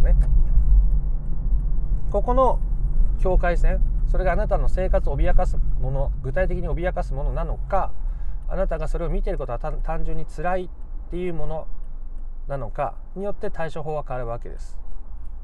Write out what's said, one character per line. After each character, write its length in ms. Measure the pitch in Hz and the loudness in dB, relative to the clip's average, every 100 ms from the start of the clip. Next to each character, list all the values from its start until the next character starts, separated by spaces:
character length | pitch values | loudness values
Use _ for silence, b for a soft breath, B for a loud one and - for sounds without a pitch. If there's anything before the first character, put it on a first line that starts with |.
ら 120 | - | 6
ね。 20 | - - - - - - - - - - - - - - - - - - - - | 6 6 6 6 6 6 6 6 4 2 -2 -2 -2 2 2 2 2 2 2 2
こ 100 | 208 | 0
こ 140 | 247 247 | 0 2
の 240 | 254 - - - - - - - | 2 2 0 0 2 4 4 4
境 200 | 185 180 | 2 4
界 180 | 175 170 | 2 4
線、 240 | 175 185 - - - | 4 4 2 2 2
そ 120 | - | 2
れ 40 | |
が 80 | 185 | 2
あ 40 | 185 | 0
な 120 | 208 | 0
た 120 | 185 | 0
の 100 | 175 | 2
生 200 | - 185 | 2 2
活 200 | 190 160 | 0 0
を 80 | 147 | 2
脅 160 | 170 | 4
か 140 | 180 - | 4 4
す 100 | 151 156 135 | 2 2 0
も 80 | 131 | 0
の、 220 | 135 139 - | -2 -2 -4
具 100 | 135 | -4
体 160 | 139 180 | -2 0
的 120 | 175 | -2
に 100 | 170 | -4
脅 240 | 139 180 | -4 -4
か 80 | - | -4
す 140 | - 131 | -6 -4
も 80 | |
の 100 | 143 | -4
な 100 | 135 | -4
の 140 | 160 107 | -4 -6
か、 340 | - 196 - - B B B B - | -2 -2 0 0 B B B B -4
あ 80 | 156 | -2
な 120 | 190 | -2
た 100 | 160 | -2
が 100 | 151 | -4
そ 120 | 156 | -4
れ 60 | 165 | -2
を 40 | |
見 140 | 185 | -2
て 80 | - | -2
い 20 | |
る 60 | 147 | -4
こ 80 | 127 | -6
と 40 | |
は 60 | 120 | -6
単-、 220 | 151 143 | -6 -6
単 240 | 139 165 160 | -4 0 2
純 100 | 160 | 2
に 120 | 151 | 0
辛 300 | - 170 185 | -2 -4 -4
い 60 | 180 | -4
っ 40 | - - - - | -10 -10 -10 -8
て 80 | 170 | -6
い 100 | 180 | -4
う 40 | |
も 140 | 165 151 | 0 0
の 200 | 160 - - - - - - - - - | 0 -2 -4 -4 -8 -8 -8 -8 -8 -8
な 100 | 139 | -8
の 120 | 110 | -8
か 240 | - 139 - - 180 | -6 -8 -8 -12 -10
に 80 | |
よ 80 | 202 | -6
っ 20 | |
て 160 | - 208 | -4 -2
対 240 | - 160 | -2 -4
処 80 | 160 | -4
法 140 | 147 151 | -6 -6
は 100 | 143 | -8
変 100 | 127 | -8
わ 60 | |
る 40 | 117 | -8
わ 100 | 117 | -8
け 100 | - | -8
で 120 | - | -10
す。 180 | - - - - - - - - | -8 -6 -4 -4 -4 -8 -8 -8